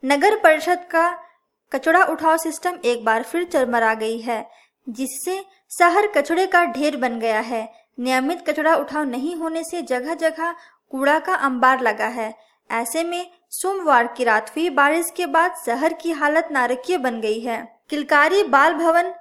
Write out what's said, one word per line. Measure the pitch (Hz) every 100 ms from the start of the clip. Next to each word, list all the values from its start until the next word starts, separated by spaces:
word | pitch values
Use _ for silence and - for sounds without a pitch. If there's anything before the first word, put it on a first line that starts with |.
| 262
नगर | 285 370 427
परिषद | 339 311 330 359 349
का | 330 339 359 - _ _ _ _
कचरा | 269 320 339 381
उठाव | 320 320 320
सिस्टम | 330 320 359 349 240
एक | 233 220
बार | 220
फिर | - 339
चरमरा | 349 - 254 240 226
गई | 220 220 226
है, | 226 220 - _ _ _ -
जिससे | 220 269 - - 381 392 _ _ -
शहर | 349 349 415
कचरे | 349 - 330 381
का | 359 349
ढेर | 240 294 285
बन | 247 233
गया | 226 214
है। | 226 240 226 - _ -
नियमित | 247 262 269 349 320
कचरा | 302 311 320
उठाव | 285 285
नहीं | 285 240 285 339
होने | 320 330
से | 330 349
जगह-जगह | 240 254 262 330 320 320 330 339 - _ _
कूड़ा | 262 277 311
का | 302 370
अंबार | 277 254 254 254
लगा | 240 214 214
है। | 247 220 220 _ _ _
ऐसे | 226 233 320
में | 339 349 349 _ _
सोमवार | - 370 392 330 262 240
की | -
रात | 240 220 220
हुई | - 339
बारिश | 277 285 320 339 -
के | 349
बाद | 311 349 359 -
शहर | 240 320
की | 339 330
हालत | 311 294 311 320
नारकीय | 285 240 254 262 359
बन | 254 226
गई | 220 220
है। | 240 226 - _ _
किलकारी | 302 294 294 302 381
बाल | 330 269 294
भवन | 311 330 339 359 -